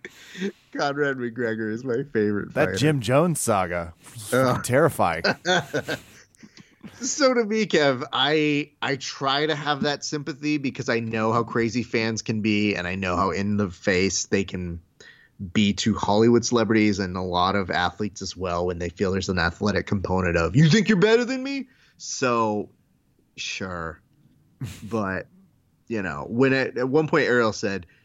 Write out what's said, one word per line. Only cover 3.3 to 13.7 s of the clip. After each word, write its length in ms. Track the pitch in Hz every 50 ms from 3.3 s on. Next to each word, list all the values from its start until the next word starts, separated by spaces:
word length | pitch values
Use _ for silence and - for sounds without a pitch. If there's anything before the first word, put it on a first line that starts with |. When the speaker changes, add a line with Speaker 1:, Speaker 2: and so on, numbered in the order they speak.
| 156 -
Speaker 2:
saga. 520 | - 120 107 98 92 85 87 87 85 85 - _ - - - 117 104 -
Speaker 1:
Ugh. 320 | - 127 131 127 123 101 -
Speaker 2:
Terrifying. 600 | - 120 135 165 151 - - 104 87 82 82 -
Speaker 1:
<laughs> 60 | 196 175 - - 175 185 175 - - - 143 - - 151 - - - - - - _ _ _ - - _ - - _ _ _ - - - -
So 320 | - - - - 285 262 254
to 100 | 240 233
me, 200 | 202 220 220 214
Kev, 380 | 165 - 160 147 139 131 120 151 -
I, 600 | - 123 131 143 156 156 151 151 147 143 147 - _ -
I 140 | - 123 139
try 500 | 127 - - - - 143 135 135 143 151
to 100 | 156 156
have 260 | 147 147 147 147 139
that 220 | 139 147 143 - -
sympathy 540 | - - 151 143 160 147 131 147 151 151
because 300 | 147 135 131 - - 117 -
I 100 | 120 117
know 300 | 117 113 113 110 110 113 110
how 100 | 117 113
crazy 400 | 110 - 120 117 117 104 127 110
fans 380 | - - 117 110 113 113 107
can 200 | - - 117 110
be, 340 | 101 110 104 104 107 104 98
and 120 | 90 90
I 80 | 87 92
know 200 | 95 98 92 90
how 140 | 85 98 95
in 260 | 80 95 101 104 104
the 120 | 104 104
face 560 | 90